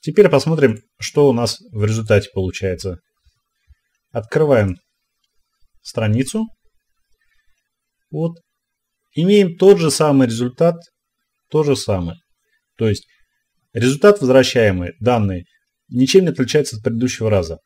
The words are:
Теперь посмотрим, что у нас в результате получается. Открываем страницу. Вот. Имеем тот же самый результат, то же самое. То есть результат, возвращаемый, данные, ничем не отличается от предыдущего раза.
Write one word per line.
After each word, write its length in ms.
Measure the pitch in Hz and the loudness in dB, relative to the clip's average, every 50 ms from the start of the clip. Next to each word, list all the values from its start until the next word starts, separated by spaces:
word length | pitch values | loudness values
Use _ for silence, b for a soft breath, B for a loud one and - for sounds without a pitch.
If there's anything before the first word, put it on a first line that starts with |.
Теперь 280 | _ - 147 - 202 175 | _ -4 2 2 4 4
посмотрим, 520 | 165 175 - 160 165 156 143 123 107 110 _ _ _ _ | 4 2 0 0 -2 0 0 0 0 -2 _ _ _ _
что 300 | - - - 151 147 139 | -16 -6 -2 2 2 2
у 40 | 123 | 2
нас 280 | 117 120 113 - - _ _ | 0 -2 -4 -6 -8 _ _
в 120 | - 107 104 | -8 -4 -4
результате 440 | 107 110 113 110 107 110 101 - - _ | -2 -2 -4 -2 0 0 0 0 -2 _
получается. 680 | 95 95 92 87 - - 95 90 82 - 98 87 82 _ _ _ _ _ _ _ _ _ _ _ _ _ _ _ _ _ _ _ _ _ _ | -6 -6 -6 -6 -6 -6 -6 -8 -6 -8 -12 -12 -12 _ _ _ _ _ _ _ _ _ _ _ _ _ _ _ _ _ _ _ _ _ _
Открываем 680 | _ 120 107 - - 151 156 147 139 117 104 98 90 - _ _ _ _ _ _ _ _ _ _ _ _ _ _ _ _ _ _ _ _ | _ -12 -12 -6 -2 -2 2 2 2 2 2 0 -4 -8 _ _ _ _ _ _ _ _ _ _ _ _ _ _ _ _ _ _ _ _
страницу. 680 | _ - - - 113 107 107 120 131 - - 220 226 226 - _ _ _ _ _ _ _ _ _ _ _ _ _ _ _ _ _ _ _ _ _ _ _ _ _ _ _ _ _ _ _ | _ -12 -8 -4 -2 0 0 0 -2 -4 -4 -6 -6 -6 -10 _ _ _ _ _ _ _ _ _ _ _ _ _ _ _ _ _ _ _ _ _ _ _ _ _ _ _ _ _ _ _
Вот. 260 | 156 151 160 170 170 165 _ _ _ _ _ _ _ _ _ _ _ _ _ _ _ | -8 -6 -6 -6 -8 -10 _ _ _ _ _ _ _ _ _ _ _ _ _ _ _
Имеем 440 | - 165 185 208 208 196 180 170 - | -2 0 4 4 4 4 2 0 4
тот 220 | 185 190 202 180 | 6 6 6 6
же 120 | 165 156 | 4 -2
самый 360 | 135 - 156 151 143 135 131 120 | 0 0 0 2 4 4 2 2
результат, 480 | 113 113 123 123 123 - 165 170 170 165 - _ _ _ _ _ _ _ _ _ _ _ _ _ | 0 -4 -6 -6 -2 0 0 0 0 -2 -10 _ _ _ _ _ _ _ _ _ _ _ _ _
то 140 | - 151 156 | -4 -2 0
же 120 | 147 135 | 0 -2
самое. 440 | 123 - - 104 92 87 85 85 _ _ _ _ _ _ _ _ _ _ _ _ _ | -2 -2 -4 -4 -4 -4 -8 -10 _ _ _ _ _ _ _ _ _ _ _ _ _
То 100 | 113 110 | -2 -2
есть 200 | 101 - _ _ _ _ _ _ _ _ _ _ _ _ _ _ _ | -2 -4 _ _ _ _ _ _ _ _ _ _ _ _ _ _ _
результат, 460 | - 117 127 135 147 - 208 208 202 | -2 -2 -2 -2 2 4 2 2 4
возвращаемый, 760 | 147 127 127 131 127 - - 127 113 104 95 90 87 87 - _ | 2 2 4 4 2 2 2 2 2 2 0 -2 -6 -8 -12 _
данные, 460 | 104 117 123 117 101 98 92 87 87 _ _ _ _ _ _ _ _ _ | -2 0 0 0 0 -2 -4 -6 -12 _ _ _ _ _ _ _ _ _
ничем 340 | - 123 131 131 - 190 185 | -2 -2 -2 4 4 4 4
не 60 | 170 | 4
отличается 480 | 131 - 131 - - 151 143 - - 107 | -2 -4 -6 -2 0 -2 -2 -2 -6 -8
от 60 | 104 | -8
предыдущего 460 | 123 117 113 120 127 - - 117 110 | -6 -4 -4 -4 -4 -6 -4 -2 0
раза. 300 | 107 98 87 80 82 - _ | 0 0 -2 -4 -10 -14 _